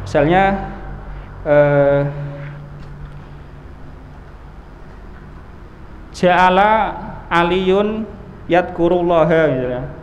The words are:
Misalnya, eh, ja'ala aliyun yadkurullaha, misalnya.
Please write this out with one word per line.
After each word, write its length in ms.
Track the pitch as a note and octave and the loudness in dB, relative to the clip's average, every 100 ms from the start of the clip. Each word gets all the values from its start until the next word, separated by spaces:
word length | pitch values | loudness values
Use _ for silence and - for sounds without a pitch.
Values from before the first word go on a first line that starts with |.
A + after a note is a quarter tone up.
Misalnya, 400 | - - D3 F3+ G3 G3+ - - - - - - - - D3+ | 0 2 4 4 4 0 -6 -10 -12 -12 -12 -14 -14 -10 4
eh, 540 | D3 C#3+ C#3+ C#3+ C#3 C#3+ D3 - C#3+ - - - - - - - - - - - - - - - - - - - - - - - - - - - - - - - - - - - - - | 6 6 6 6 4 2 -4 -8 -10 -12 -12 -14 -14 -14 -14 -14 -16 -16 -16 -16 -18 -18 -16 -16 -16 -18 -18 -18 -18 -18 -18 -18 -18 -18 -18 -18 -18 -18 -18 -18 -18 -18 -18 -18 -16 -16
ja'ala 600 | - F3+ F3 F#3 F#3 G#3 A3 F#3+ - - - - | 0 4 6 6 6 4 4 0 -4 -10 -12 0
aliyun 720 | E3+ F3 F#3 F#3 F#3+ G#3+ A3 A3 - - - - | 2 2 2 2 2 2 -2 -8 -12 -16 -14 2
yadkurullaha, 880 | E3+ F3 F3+ E3+ F3+ F3 E3+ D#3 E3 D#3 | 2 2 0 2 2 4 4 4 4 4
misalnya. 360 | C3+ B2+ B2 C#3 - | 2 -2 -4 -8 -12